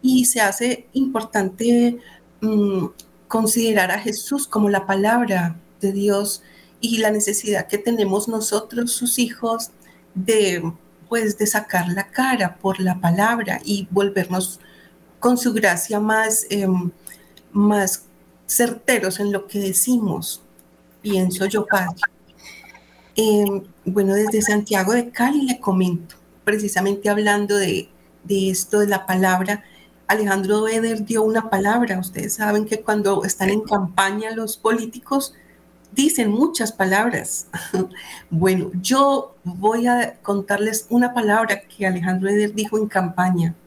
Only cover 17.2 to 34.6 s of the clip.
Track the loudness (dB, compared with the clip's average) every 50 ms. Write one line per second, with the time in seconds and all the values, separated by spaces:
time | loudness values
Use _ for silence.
17.2 | -20 _ _ -20 _ _ 0 2 4 4 4 2 2 0 -2 -6 -8 _ _ _
18.2 | _ _ _ _ _ -4 0 0 0 0 -2 -4 0 0 0 2 0 -2 -2 -2
19.2 | -2 -2 -2 -4 -6 -6 -6 -4 -4 -2 0 0 2 2 2 2 2 0 -4 -4
20.2 | -6 -8 -12 -12 -16 _ _ _ _ _ _ _ _ _ _ _ _ -2 0 2
21.2 | 0 0 0 -2 -2 0 0 -2 0 0 0 0 0 -2 -4 -4 -6 -6 _ _
22.2 | _ _ _ _ -20 -20 -20 -20 -20 -20 -20 -20 _ _ _ _ _ _ _ 0
23.2 | 2 4 4 4 2 2 0 -4 -8 -10 -20 _ _ -4 0 0 2 2 2 2
24.2 | 0 2 0 0 0 2 0 0 0 0 0 0 2 2 2 0 0 -2 -2 -2
25.2 | 0 2 2 0 0 0 -2 -2 -2 0 2 2 2 0 0 -4 -6 -10 -20 -20
26.2 | _ _ _ _ _ -2 -2 0 -2 -2 -2 0 0 0 -2 0 0 0 0 2
27.2 | 2 2 2 2 2 2 2 0 2 0 -2 -4 -6 -8 -18 _ _ _ _ _
28.2 | _ -4 -2 0 0 0 -2 -2 -4 0 2 2 2 2 0 -2 0 -2 0 2
29.2 | 2 2 2 2 0 -2 -4 -6 -6 -16 -20 -20 -20 _ _ _ _ -2 0 0
30.2 | 2 0 0 0 2 2 2 2 2 0 0 0 0 -2 -2 -4 -4 -2 0 2
31.2 | 2 2 2 0 0 0 -2 0 2 2 2 2 2 0 -2 -4 -4 -6 -6 -8
32.2 | -6 -6 -4 -2 -2 0 0 0 0 -2 -4 -4 -2 -2 0 0 2 2 0 0
33.2 | 0 -4 -2 0 0 0 0 0 0 0 -2 -2 -2 -2 0 0 0 0 0 -4
34.2 | -6 -6 -6 -6 -6 -8 -8 -2